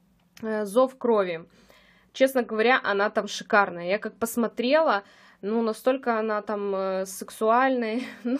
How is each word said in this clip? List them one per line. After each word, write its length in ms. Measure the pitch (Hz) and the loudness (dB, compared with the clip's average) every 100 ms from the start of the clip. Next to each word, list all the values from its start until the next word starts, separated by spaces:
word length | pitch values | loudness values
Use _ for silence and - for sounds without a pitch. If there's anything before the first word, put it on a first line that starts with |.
| _ _ _ - | _ _ _ -12
э, 240 | 220 214 202 | -6 -4 -2
«Зов 320 | 220 262 - | 2 2 0
крови». 480 | 240 214 185 160 165 _ _ _ _ _ _ | 2 2 2 -4 -12 _ _ _ _ _ _
Честно 300 | - 269 269 | 2 2 2
говоря, 380 | 208 220 226 262 | -2 2 4 4
она 240 | - 196 208 | 2 0 0
там 180 | 220 202 | -2 -4
шикарная. 600 | - - 214 190 175 175 | -6 0 2 2 0 -4
Я 100 | 208 | -4
как 200 | 214 - | -4 -8
посмотрела, 840 | 226 240 220 220 240 311 311 202 - - - _ | -6 -2 -4 -2 2 2 4 0 -4 -20 -20 _
ну, 200 | 196 226 | -4 -2
настолько 560 | 226 220 254 269 247 226 | -2 -2 -2 0 0 -2
она 240 | 220 208 | -2 -4
там, 320 | 208 208 202 | -4 -6 -4
э, 320 | 190 190 190 190 | -2 -2 -4 -6
сексуальная. 920 | - 202 - 220 233 269 254 226 233 - | -10 -14 -2 2 4 4 2 -2 -4 -6
<laughs> 120 | - | -8
Ну, 140 | 240 | -4